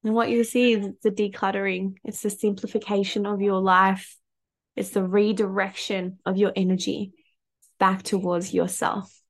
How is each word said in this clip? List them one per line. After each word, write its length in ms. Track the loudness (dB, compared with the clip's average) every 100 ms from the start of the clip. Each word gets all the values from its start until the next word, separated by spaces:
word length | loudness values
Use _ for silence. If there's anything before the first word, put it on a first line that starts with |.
And 100 | 2
what 160 | 0 2
you'll 140 | 2
see 280 | 2 4 4
is 160 | 4 0 -2
the 80 | -2
decluttering. 840 | 0 -4 -2 -2 0 -2 -2 -6 -8
It's 180 | -14 -6
the 80 | -6
simplification 920 | -2 -2 -2 -4 -6 -2 -2 0 -2 -2
of 140 | 0
your 200 | 0 2
life. 560 | 4 6 6 2 -6 -20 _ _ _ _ _
It's 160 | -8 -4
the 140 | -2
redirection 1120 | 0 2 2 0 -2 -2 -4 -6 -6 -4 -6 -6
of 120 | -4 0
your 160 | 0 2
energy 560 | 0 0 -2 -4 -8 _ _ _ _ _ _ _
back 240 | 2 2
towards 500 | -2 -2 0 -2 0
yourself. 600 | -2 0 -2 -2 -4 -8 _